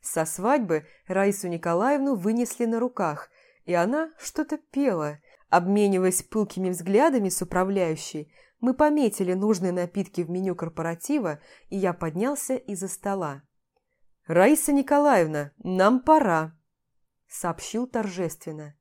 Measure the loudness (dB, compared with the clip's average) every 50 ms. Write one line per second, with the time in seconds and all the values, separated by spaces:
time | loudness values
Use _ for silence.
0 | _ -8 -4 -4 -4 -4 -4 -4 0 0 2 0 2 0 -2 -2 -2 -6 -20 _
1 | _ -4 0 2 2 2 0 -2 -4 -6 -6 -4 -2 0 0 2 2 2 2 2
2 | 2 0 -2 0 0 0 0 0 0 -2 -2 -4 -2 -2 0 0 -2 -4 -4 -4
3 | -4 -4 -4 -6 -12 -18 _ _ _ _ _ _ _ -2 0 2 2 2 0 -2
4 | -4 -6 -8 _ -16 -10 -6 -6 -4 -4 -4 -10 _ _ -4 0 0 0 0 0
5 | -2 -4 -8 -10 _ _ _ _ _ _ 2 2 4 4 2 2 4 4 2 4
6 | 2 2 0 0 -6 _ -2 -2 -2 -2 -4 -6 -4 -4 -4 -4 -4 0 2 4
7 | 4 4 4 2 0 0 -2 -4 -6 -2 0 0 0 0 0 0 0 0 -2 -6
8 | -8 -10 -10 -10 -12 _ _ _ _ _ _ _ -2 -2 2 4 4 4 4 4
9 | 2 0 0 0 -2 -2 0 0 2 0 0 2 0 -2 -2 -2 -4 -4 _ -4
10 | -6 -4 _ -6 -6 -4 -4 -4 -4 -4 -4 -4 -6 -10 -8 -6 -6 -6 -6 -6
11 | -4 -2 -2 -2 -2 -2 -6 -6 _ -20 -20 -20 _ -10 -6 -2 -2 -2 -2 -2
12 | -6 -6 -4 -2 -2 -2 -2 -4 -4 -4 -4 -6 -4 -8 -8 -8 -8 -8 -10 -8
13 | -6 -6 -4 -4 -4 -6 -8 -10 _ _ _ _ _ _ _ _ _ _ _ _
14 | _ _ _ _ _ 0 4 6 6 6 6 4 2 2 2 2 2 4 2 4
15 | 4 6 6 4 4 2 0 -4 -6 -6 _ _ -8 -4 2 4 6 6 4 4
16 | 4 6 6 6 6 4 2 2 0 -2 -8 _ _ _ _ _ _ _ _ _
17 | _ _ _ _ _ _ -16 -8 -6 -6 -6 -6 -10 -8 -6 -4 -6 -4 -4 -4
18 | -4 -4 -4 -4 -6 -6 -6 -8 -14 -14 -12 -12 -14 -16 -20 _